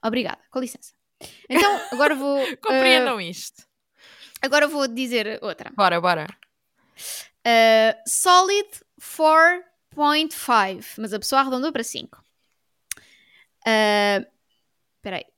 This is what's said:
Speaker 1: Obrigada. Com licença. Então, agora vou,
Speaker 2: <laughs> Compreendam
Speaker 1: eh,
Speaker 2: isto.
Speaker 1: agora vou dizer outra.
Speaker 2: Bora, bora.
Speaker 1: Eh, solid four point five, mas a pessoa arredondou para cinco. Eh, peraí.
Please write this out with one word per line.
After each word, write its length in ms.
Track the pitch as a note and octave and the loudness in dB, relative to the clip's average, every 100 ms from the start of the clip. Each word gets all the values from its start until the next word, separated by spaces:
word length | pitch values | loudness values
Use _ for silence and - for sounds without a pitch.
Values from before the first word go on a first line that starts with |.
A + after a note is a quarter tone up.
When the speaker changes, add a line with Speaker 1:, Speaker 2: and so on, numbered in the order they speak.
Speaker 1:
Obrigada. 340 | A3+ B3 G3+ - _ | -2 -4 -6 -10 _
Com 80 | C4 | -8
licença. 340 | B3+ - - _ _ _ - - _ | -8 -12 -20 _ _ _ -20 -20 _
Então, 320 | C4+ G4+ G4+ - | 2 2 0 -6
agora 220 | A#3+ D4 | 0 0
vou, 260 | D4 C#4 C#4 C4 | 0 -2 -2 -2
Speaker 2:
<laughs> 100 | C4 | -6
Compreendam 580 | A4 C4 C4 B3+ B3+ A3+ | -2 0 4 4 2 -4
Speaker 1:
eh, 60 | E3+ | -8
Speaker 2:
isto. 340 | F3 - _ _ _ _ _ - - - - | -12 -16 _ _ _ _ _ -20 -20 -20 -8
Speaker 1:
agora 260 | C4+ D4 D4 | 0 2 2
vou 200 | D4 C4+ | 0 -4
dizer 520 | A3+ C4 A#3+ G#3+ A3 | -4 -4 -4 -4 -8
outra. 300 | - A#3 - - | -10 -12 -14 0
Speaker 2:
Bora, 240 | F#3+ E3+ | 2 2
bora. 280 | F3 E3 D3+ - _ _ _ _ _ _ - - - _ | 0 -2 -4 -14 _ _ _ _ _ _ -14 -14 -16 _
Speaker 1:
Eh, 540 | A3+ A#3 A3+ A3 A3+ A3 - | 2 4 6 6 4 0 -6
solid 600 | - F#4 F4+ F#4 G4+ G4+ - _ _ | -2 4 4 4 0 -4 -12 _ _
four 640 | - - D#4 D#4 E4 F4+ F4+ _ _ | -20 0 4 6 6 2 -8 _ _
point 440 | - D4 D4+ D#4 - | -2 0 2 -2 -6
five, 500 | - A#3 F#3+ F#3 - - | 0 2 2 -4 -14 -12
mas 120 | A3 | -8
a 80 | G#3 | -8
pessoa 220 | - C4+ | -2 0
arredondou 300 | C4+ B3+ D4 | 0 -2 -4
para 100 | C#4 | -6
cinco. 400 | A#3 A#3 - _ _ _ _ _ _ _ _ - _ _ _ _ _ _ - | -8 -10 -16 _ _ _ _ _ _ _ _ -20 _ _ _ _ _ _ -2
Eh, 600 | A3 G#3+ G#3 G#3 G3+ - _ _ _ _ _ _ _ | 0 2 2 2 0 -4 _ _ _ _ _ _ _
peraí. 240 | G#3+ F#3 - | -12 -12 -12